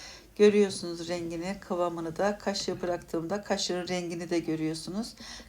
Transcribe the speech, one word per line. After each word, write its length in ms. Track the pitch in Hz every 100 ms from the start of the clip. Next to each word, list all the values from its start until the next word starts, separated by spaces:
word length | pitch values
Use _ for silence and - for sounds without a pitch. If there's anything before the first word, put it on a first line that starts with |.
| - - - -
Görüyorsunuz 720 | 208 202 196 - 170 170 170
rengini, 500 | 175 170 165 180 202
kıvamını 560 | - 175 175 170 165 165
da. 220 | 196 202
Kaşığı 440 | 202 202 - 180
bıraktığımda 640 | 180 175 - 165 165 202
kaşığın 440 | - 196 - 180 175
rengini 420 | 180 170 170 170
de 100 | 170
görüyorsunuz. 760 | 165 156 156 160 - 190 233 - - -